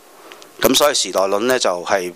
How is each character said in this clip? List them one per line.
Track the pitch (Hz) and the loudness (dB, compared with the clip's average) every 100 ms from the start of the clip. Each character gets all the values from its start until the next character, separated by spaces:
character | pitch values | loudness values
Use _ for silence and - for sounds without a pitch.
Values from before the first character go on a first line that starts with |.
| - - - - - - | -20 -20 -20 -20 -18 -2
咁 | 117 | 0
所 | 135 147 | 4 2
以 | |
時 | 127 98 | 2 -2
代 | 95 | 0
論 | 95 101 | 0 0
呢， | 123 123 | 0 0
就 | 104 87 | 0 -2
係 | 85 101 90 | -2 -2 -4